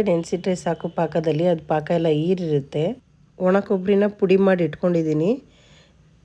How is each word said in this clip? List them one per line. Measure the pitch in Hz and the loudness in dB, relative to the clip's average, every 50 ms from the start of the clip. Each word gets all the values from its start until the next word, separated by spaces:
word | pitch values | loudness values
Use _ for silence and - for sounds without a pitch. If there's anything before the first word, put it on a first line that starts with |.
| 208 208 | 2 2
ನೆನೆಸಿಟ್ರೆ | 175 170 165 - 190 170 - 196 180 175 | 0 0 0 -4 -6 -4 -2 -2 -4 -2
ಸಾಕು | - 175 160 - - 170 - 185 | -2 -4 -4 -4 -6 -6 -4 -2
ಪಾಕದಲ್ಲಿ, | 165 156 165 170 160 160 147 156 175 180 | -2 -2 -2 -2 0 0 0 2 2 2
ಅದು | 170 160 151 - | 0 0 -2 -2
ಪಾಕ | 156 151 151 - 175 | -2 -2 0 -2 -2
ಎಲ್ಲ | 170 165 160 151 151 160 | 0 2 2 0 2 0
ಈರಿರುತ್ತೆ. | 180 190 180 175 156 151 139 139 - - 147 160 202 262 - _ _ _ _ _ _ _ - 185 | 0 0 -2 0 -2 -2 -2 -2 -4 -4 -2 -2 -2 -4 -8 _ _ _ _ _ _ _ -2 0
ಒಣ | 185 190 202 196 | 2 2 2 2
ಕೊಬ್ಬರಿನ | - 202 185 185 202 202 196 208 208 202 - | 0 -2 -2 0 2 2 2 2 0 0 -2
ಪುಡಿ | 202 180 190 190 196 | 2 2 4 4 4
ಮಾಡಿ | 190 190 180 165 156 | 4 2 2 0 -2
ಇಟ್ಕೊಂಡಿದ್ದೀನಿ. | 151 - 185 180 170 165 160 156 151 151 160 208 262 285 - - - - _ - - - - _ _ _ _ _ _ _ | -2 -2 -2 0 0 0 0 0 0 0 0 0 -2 -2 -6 -14 -20 -20 _ -20 -20 -20 -20 _ _ _ _ _ _ _